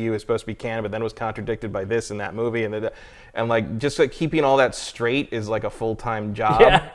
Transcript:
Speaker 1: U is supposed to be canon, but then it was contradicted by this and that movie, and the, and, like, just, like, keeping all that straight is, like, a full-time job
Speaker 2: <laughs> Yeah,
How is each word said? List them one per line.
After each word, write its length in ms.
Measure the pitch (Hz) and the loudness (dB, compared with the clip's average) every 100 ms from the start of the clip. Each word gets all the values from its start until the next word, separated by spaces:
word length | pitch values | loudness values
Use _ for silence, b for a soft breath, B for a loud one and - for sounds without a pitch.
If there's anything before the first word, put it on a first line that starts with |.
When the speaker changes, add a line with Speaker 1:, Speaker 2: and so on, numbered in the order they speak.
Speaker 1:
U 100 | 113 | -2
is 80 | 107 | -2
supposed 200 | - 113 | -2 -2
to 40 | - | -4
be 80 | 107 | -8
canon, 260 | 120 113 | -6 -4
but 80 | 104 | -4
then 120 | 110 | -4
it 20 | |
was 80 | 113 | -6
contradicted 600 | - 113 110 107 107 110 | -4 -6 -6 -6 -6 -4
by 120 | 101 | -6
this 260 | 95 117 - | -2 -2 -2
and 80 | 104 | -6
that 160 | 98 | -6
movie, 300 | 104 120 117 | -4 -2 -2
and 100 | 107 | -2
the, 180 | 107 110 B B B B - | -2 -6 B B B B -4
and, 140 | 117 | 0
like, 260 | 117 104 110 | 2 0 -2
just, 220 | 139 - | -2 2
like, 140 | 139 | 2
keeping 320 | - 160 156 | 2 -2 2
all 120 | 139 135 | 4 6
that 180 | 120 | 4
straight 540 | - - - 117 139 - | 2 -10 -2 0 0 -2
is, 160 | 113 104 | -4 -2
like, 180 | 110 | -2
a 60 | 104 | -2
full-time 640 | - 113 110 120 110 107 | -4 -4 -2 -4 -4 -4
job 260 | 104 110 110 | 0 2 8
Speaker 2:
<laughs> 20 | |
Yeah, 260 | - 185 - | 8 8 2